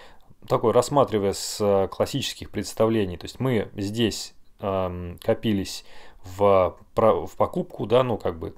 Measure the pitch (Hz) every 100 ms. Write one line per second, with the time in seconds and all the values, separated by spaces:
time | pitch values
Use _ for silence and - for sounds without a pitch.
0 | - - - - - 135 120 113 120 143
1 | 120 110 98 95 - - 104 98 92 -
2 | 107 139 - - - 107 98 - 113 113
3 | 95 85 - - 131 113 92 - 98 110
4 | 110 - - - - - 104 95 92 90
5 | 87 85 - 113 117 101 90 - - -
6 | - - 92 92 101 95 90 - - -
7 | 110 87 73 - 101 175 170 - 107 120
8 | 127 104 95 82 90